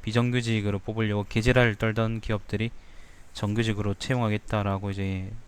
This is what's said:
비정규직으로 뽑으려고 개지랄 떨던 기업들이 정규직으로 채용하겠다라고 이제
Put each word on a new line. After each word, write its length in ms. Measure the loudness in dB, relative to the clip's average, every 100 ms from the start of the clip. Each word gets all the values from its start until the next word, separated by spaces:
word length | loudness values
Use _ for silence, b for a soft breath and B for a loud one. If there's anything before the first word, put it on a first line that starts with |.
비정규직으로 760 | 0 2 2 2 2 2 2 -2
뽑으려고 460 | -2 -2 0 0 0
개지랄 480 | 2 4 6 4 4
떨던 460 | 0 2 0 0
기업들이 500 | -2 -4 -2 -2 -2 B B B B B B
정규직으로 600 | -4 0 2 2 2 0 -2
채용하겠다라고 920 | 0 2 2 0 0 0 0 -2 -2
이제 400 | -2 -2 -2 -6 -10